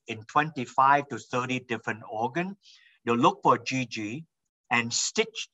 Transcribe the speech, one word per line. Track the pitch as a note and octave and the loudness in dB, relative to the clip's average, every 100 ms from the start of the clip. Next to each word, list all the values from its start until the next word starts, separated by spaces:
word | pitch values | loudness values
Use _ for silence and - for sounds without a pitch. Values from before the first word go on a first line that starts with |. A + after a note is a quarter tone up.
| - | -10
in | A2 | -12
twenty-five | G#2+ D3+ D#3 D3 A#2+ - C3+ C#3+ C#3+ | -2 0 0 -4 -2 4 6 6 2
to | A2 | -8
thirty | - B2+ B2 B2+ | -4 -2 -2 -4
different | B2 A2+ - A2 A2 | -4 -6 -4 -8 -8
organs. | A2 A#2+ C3+ F#3 G3+ _ - _ _ | -4 -4 -2 -6 -8 _ -20 _ _
They'll | A#2 A#2+ | 0 4
look | E3 F#3+ | 4 4
for | D3 - | 2 2
G | - C3 | 0 -4
G | B2+ A#2+ G#2+ C3+ E3 _ _ _ - | -4 -6 -8 -8 -14 _ _ _ -2
and | A#2+ A#2 | -2 0
stitch | - - - A3 - - | -2 -2 -2 -2 -4 -4